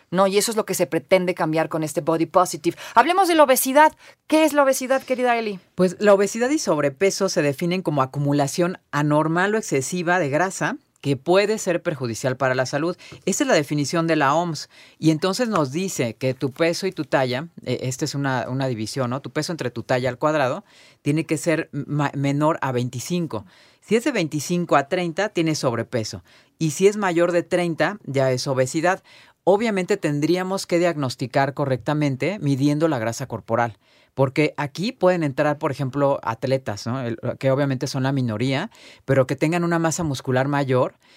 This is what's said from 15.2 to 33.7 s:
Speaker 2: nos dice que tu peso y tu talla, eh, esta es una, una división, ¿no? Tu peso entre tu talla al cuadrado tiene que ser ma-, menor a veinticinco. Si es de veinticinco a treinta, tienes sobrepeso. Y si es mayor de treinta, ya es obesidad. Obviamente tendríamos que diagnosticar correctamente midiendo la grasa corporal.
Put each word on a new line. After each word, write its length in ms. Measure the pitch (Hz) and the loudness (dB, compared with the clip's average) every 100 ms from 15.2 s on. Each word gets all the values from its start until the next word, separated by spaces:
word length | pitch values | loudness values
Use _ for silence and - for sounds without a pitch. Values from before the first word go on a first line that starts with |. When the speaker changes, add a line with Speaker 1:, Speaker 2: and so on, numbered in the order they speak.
| 190 190 247 | 0 0 0
Speaker 2:
nos 220 | 202 139 | 0 0
dice 440 | 147 190 - 123 110 | -2 -4 -2 -4 -2
que 180 | 131 | -4
tu 160 | 127 143 | -2 -4
peso 380 | - 165 170 190 | 0 0 0 -4
y 40 | |
tu 140 | 185 147 | -6 -2
talla, 420 | 151 131 123 165 - | 0 0 -2 -8 -12
eh, 140 | - 127 | -6 -4
esta 220 | 127 127 151 | -4 -6 -6
es 100 | 143 | -4
una, 320 | 139 131 - | -2 -2 -2
una 160 | 131 135 | -4 -4
división, 460 | 113 110 - 123 | -4 -6 -4 -4
¿no? 100 | 131 | -4
Tu 80 | 135 | -6
peso 220 | 151 151 | -6 -6
entre 180 | 165 123 | -6 -8
tu 140 | 117 | -8
talla 260 | - 127 127 | -2 -2 -2
al 80 | 123 | -2
cuadrado 480 | 156 156 127 160 - - - _ | 0 2 0 -2 -10 -20 -20 _
tiene 220 | - 151 156 | -2 -2 -2
que 100 | 156 | -2
ser 320 | 175 156 160 | 0 -2 -2
ma-, 360 | 143 131 147 143 143 | -8 -4 -2 -2 -2
menor 420 | 139 143 151 165 | -2 2 0 0
a 100 | 135 | -2
veinticinco. 720 | 123 123 123 - 175 160 110 92 - _ _ | -2 -4 -6 -6 -4 -4 -8 -12 -20 _ _
Si 140 | - 220 | -2 0
es 80 | |
de 100 | 302 | 0
veinticinco 640 | 233 160 151 - 175 170 151 | -2 -2 -4 -2 -4 2 2
a 100 | 139 | 2
treinta, 420 | 180 175 156 214 | -2 -2 -2 -2
tienes 300 | - 160 151 | 0 0 0
sobrepeso. 640 | 143 113 110 123 107 95 - _ _ _ | -2 -2 -4 -6 -6 -10 -16 _ _ _
Y 140 | 160 | -4
si 160 | - 190 | 2 2
es 100 | 208 | 2
mayor 340 | 196 170 175 | 0 2 2
de 100 | 175 | 2
treinta, 560 | 160 175 175 156 160 208 - | 0 -2 -2 0 -2 -2 -4
ya 260 | 135 131 | 0 0
es 160 | 127 143 | 0 -2
obesidad. 560 | 131 127 165 170 - - - - _ | 0 0 0 0 0 -6 -20 -20 _
Obviamente 540 | - 202 233 196 180 202 | 2 2 2 -2 0 -2
tendríamos 680 | 160 147 156 180 185 190 - | 0 -2 0 0 -2 -6 -2
que 140 | 170 | 0
diagnosticar 720 | 175 151 131 - 123 139 139 | 2 0 -4 -4 -2 0 0
correctamente 840 | 135 139 127 - 151 147 127 143 202 | -2 -2 -2 -2 0 0 0 -4 -2
midiendo 480 | 143 135 143 147 160 | -2 2 2 2 0
la 100 | 135 | 0
grasa 300 | 110 117 135 | -2 -6 -8
corporal. 500 | 113 - 113 120 | -10 -2 0 0